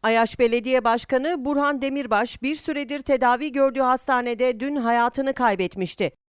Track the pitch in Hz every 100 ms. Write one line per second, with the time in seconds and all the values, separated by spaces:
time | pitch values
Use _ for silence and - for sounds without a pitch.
0 | - 226 226 - 240 233 233 254 233 233
1 | - 254 285 339 254 285 285 277 269 277
2 | 247 208 240 - 262 311 - 294 254 285
3 | 262 262 247 247 302 262 269 254 254 254
4 | - 254 247 226 254 220 269 294 233 240
5 | 240 277 269 269 240 190 180 - 180 -
6 | 170 _ _